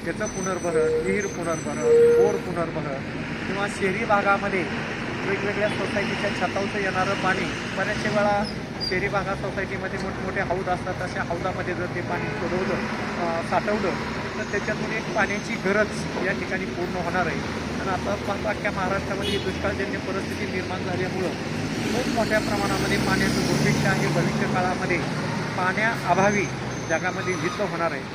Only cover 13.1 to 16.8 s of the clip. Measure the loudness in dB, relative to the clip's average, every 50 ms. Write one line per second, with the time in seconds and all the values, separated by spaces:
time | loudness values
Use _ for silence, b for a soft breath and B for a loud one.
13.1 | -2 -2 -2 0 0 -2 -2 2 2 2 2 2 0 0 0 0 0 -2 -4 -4
14.1 | -4 -4 -6 -6 -4 -6 -4 -2 -2 -2 0 0 -2 -2 -2 -2 -2 -4 -4 -2
15.1 | 0 2 2 2 0 -4 -2 -4 -4 0 2 2 4 4 2 2 0 -4 -4 -4
16.1 | -2 -2 0 0 0 -2 -2 -2 -2 -4 -2 -4 -2 -2